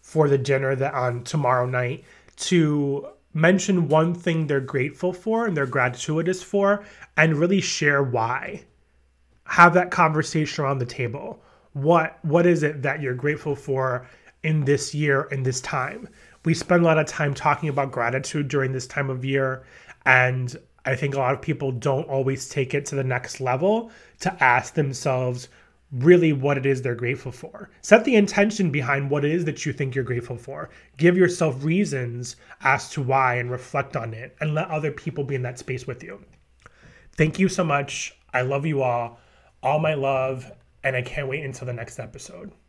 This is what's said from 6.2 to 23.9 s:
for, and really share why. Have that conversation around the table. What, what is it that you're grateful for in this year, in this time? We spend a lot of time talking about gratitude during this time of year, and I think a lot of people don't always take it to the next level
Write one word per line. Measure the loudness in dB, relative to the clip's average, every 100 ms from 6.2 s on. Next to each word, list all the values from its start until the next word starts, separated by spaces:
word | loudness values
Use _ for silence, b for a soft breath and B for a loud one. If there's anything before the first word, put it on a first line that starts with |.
| 0 -4
for, | -2 0 2 2 B B B 2
and | 2 4
really | 4 2
share | 0 0 2 2
why. | 2 0 0 -2 -6 -12 -16 _ _ _ _ _ _ _
Have | -6 8 8
that | 8 0
conversation | 2 2 2 -2 -2 -4 -2
around | -2 -2
the | -4
table. | -6 -6 -6 -12 -14 b b b
What, | -4 4 4 4 -4
what | 0 4 6
is | 4
it | 2 -2
that | -4 -2
you're | -2
grateful | -2 -2 -2 -4
for | -6 -2 -2 0 -2 -6 B B B
in | -2 0
this | 2 0 0
year, | -2 0 2 0
in | -4
this | -2 -4
time? | -6 -6 -6 -8 -16 b b b
We | -2
spend | -2 2 4
a | 6
lot | 4
of | 2
time | -2 -4
talking | -2 0 0 -2
about | -2 -4
gratitude | -2 -2 -2 -4 -6 -2
during | -2 -2
this | -4 -8
time | -6 -4
of | -4
year, | -2 0 0 -4 B B B B
and | 4 6 6 0 -6 -8 _ _
I | -4 -2
think | -2
a | -2
lot | 0
of | -2
people | -2 -4 -4
don't | -2 0 -2 0
always | -2 0 -2 -6
take | -4 -2
it | -2 -4
to | -4
the |
next | -2 -4 -6 -8
level | -4 0 2 0 -2